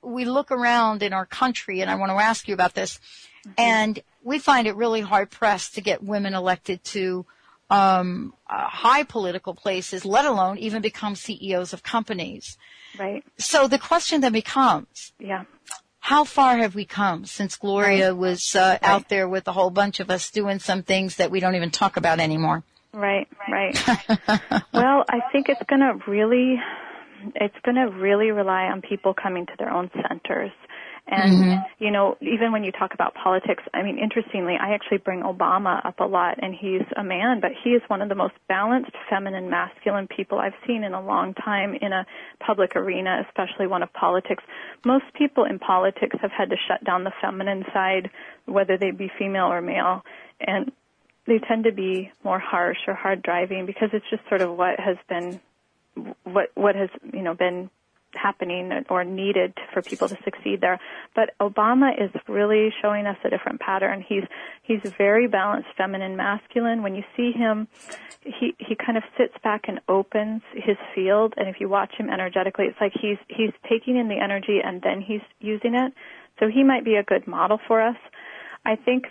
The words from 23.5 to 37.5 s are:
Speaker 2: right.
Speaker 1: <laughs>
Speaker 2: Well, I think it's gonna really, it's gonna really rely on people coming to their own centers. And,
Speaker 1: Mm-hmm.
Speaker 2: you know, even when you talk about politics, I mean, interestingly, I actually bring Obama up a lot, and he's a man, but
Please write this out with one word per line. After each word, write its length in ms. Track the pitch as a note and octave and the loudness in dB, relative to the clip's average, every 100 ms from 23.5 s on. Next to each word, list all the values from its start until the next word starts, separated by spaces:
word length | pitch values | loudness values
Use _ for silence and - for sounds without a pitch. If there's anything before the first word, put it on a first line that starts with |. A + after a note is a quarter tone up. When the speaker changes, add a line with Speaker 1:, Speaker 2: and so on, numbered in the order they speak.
Speaker 2:
right. 240 | G3 G3 - | -2 -2 -2
Speaker 1:
<laughs> 960 | - A#3 - A3 - G#3+ - A3 - | 0 0 2 0 2 0 0 -4 0
Speaker 2:
Well, 300 | A#3 B3 C#4 - | 2 4 4 4
I 100 | A#3+ B3 | 0 0
think 180 | C#4 C#4 | 0 2
it's 140 | C#4 - | 0 2
gonna 280 | C#4 C4+ G3 G3+ | 4 4 2 -2
really, 540 | G3+ A3 B3 B3+ B3 - - - - - - G3+ - | 0 4 4 4 2 -2 -10 -14 -18 -20 -16 -10 -4
it's 220 | G#3 - | -4 -2
gonna 260 | - B3 B3 | 0 2 2
really 420 | F#3+ F#3+ G3+ A3 | 0 2 4 4
rely 320 | G#3 F#3+ F#3 F#3 | 2 2 0 0
on 160 | F#3+ | -2
people 320 | - G3+ G3 | -4 -2 0
coming 320 | F#3 G3 F#3 F3 | 0 -2 -4 -6
to 80 | - | -6
their 100 | G3+ | -4
own 200 | F3 F3+ - - | -2 -2 -4 -4
centers. 440 | F3+ - - G3 - - - - - - | -4 -4 -4 -4 -8 -20 -18 -16 -16 -4
And, 220 | G3 F#3+ | 2 6
Speaker 1:
Mm-hmm. 280 | F#3 F#3 F#3 F#3+ - | 6 6 4 0 -4
Speaker 2:
you 100 | G#3 | -2
know, 260 | G3+ G3 - | 2 2 0
even 320 | C#4+ A3+ A#3 | -2 0 2
when 140 | A3 G3 | 0 -2
you 80 | |
talk 200 | - F#3+ | -4 -4
about 200 | - - - | -2 -4 0
politics, 480 | F#3 F#3 - F3+ - | 0 2 0 -4 -4
I 80 | - | -6
mean, 160 | G3 - | -4 -2
interestingly, 600 | G#3+ A#3 A3 G3+ F3 F3 | -2 -2 -4 -4 -2 -2
I 140 | G3 | -2
actually 240 | G#3 - G3 | -2 -2 -2
bring 240 | - F3+ | -2 -4
Obama 580 | F#3+ F#3 F3 F#3 G3 F3+ - | -4 0 2 2 2 0 -2
up 160 | - | -2
a 20 | |
lot, 340 | G3 F#3+ F3 - | 0 2 2 0
and 100 | F#3+ | -6
he's 280 | F#3+ G3+ F#3 - - | -6 -2 -2 -2 -6
a 60 | |
man, 360 | G3 F3+ A3+ A#3+ | -4 0 2 2
but 120 | F3+ | 0